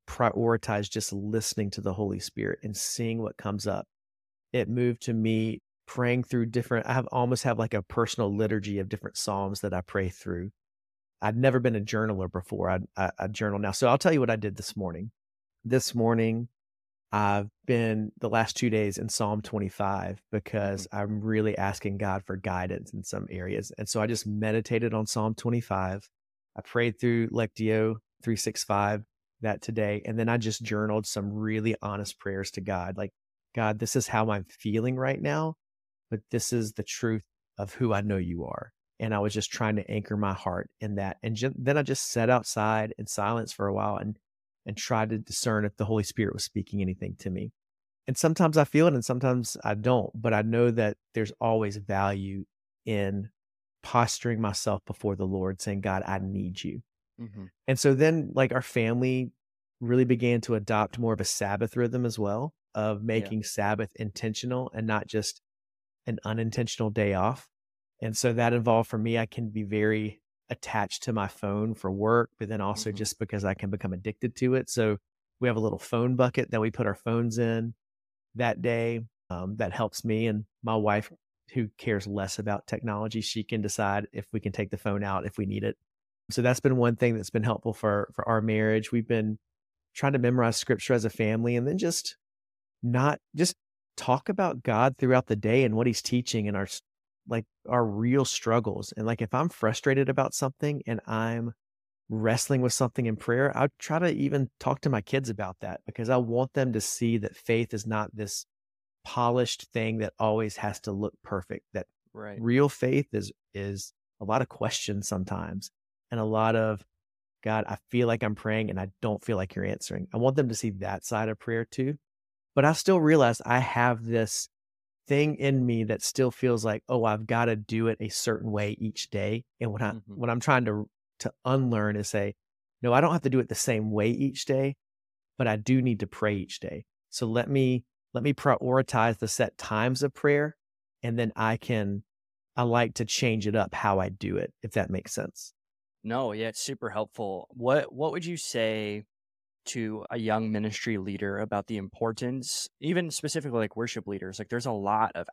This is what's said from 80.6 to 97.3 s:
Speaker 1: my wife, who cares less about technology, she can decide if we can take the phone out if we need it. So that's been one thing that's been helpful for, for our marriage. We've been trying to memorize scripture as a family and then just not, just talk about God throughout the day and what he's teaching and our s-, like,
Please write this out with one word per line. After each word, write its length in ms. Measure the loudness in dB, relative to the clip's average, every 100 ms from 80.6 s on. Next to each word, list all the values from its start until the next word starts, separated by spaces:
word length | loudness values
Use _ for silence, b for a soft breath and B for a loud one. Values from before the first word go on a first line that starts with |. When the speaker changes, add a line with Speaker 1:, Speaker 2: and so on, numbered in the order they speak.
Speaker 1:
my 140 | -2 2
wife, 340 | 4 2 0 -14 _ _ _
who 160 | -4 -4 -4
cares 300 | -2 -2 -2
less 320 | -4 -4 -4
about 300 | -2 -4 -4
technology, 520 | -6 -4 -4 -4 -4
she 220 | -4 -6
can 200 | -4 -2
decide 440 | -2 0 0 0 -2
if 140 | -10 -6
we 60 | -6
can 140 | -4
take 180 | -4 -4
the 60 | -4
phone 240 | -2 -2
out 240 | -2 -2 -4
if 100 | -4
we 100 | -4
need 180 | -2
it. 120 | -4 -6 _ _ _ _ -6
So 100 | 0
that's 200 | 2 4
been 160 | 2 4
one 180 | 2
thing 220 | 4 2 2
that's 140 | -2
been 120 | 0
helpful 300 | 0 0 -4
for, 380 | -2 0 0 -2
for 140 | -4 0
our 120 | 2
marriage. 520 | 2 2 4 2 2
We've 160 | -2 0
been 300 | 0 0 -4 _ _ _ _ _
trying 180 | -2 0
to 60 | 4
memorize 380 | 4 4 2 2
scripture 360 | 0 0 2
as 120 | 2
a 60 | 2
family 460 | 0 0 2 2 2
and 100 | 0
then 120 | 0
just 380 | 0 -2 -6 -12 _ _ _ _ _ -6
not, 360 | 0 2 2 0 _
just 220 | 0 0 0 _ _ _ -6
talk 320 | 0 2 2
about 340 | 0 0 0
God 340 | 0 4 4 4
throughout 280 | 4 4 4
the 100 | 0
day 280 | 4 4
and 100 | 4
what 120 | 4 2
he's 160 | 0
teaching 440 | 0 0 0 -2 0
and 100 | -2
our 80 |
s-, 180 | -4 -8 _ _ _ _
like, 200 | -4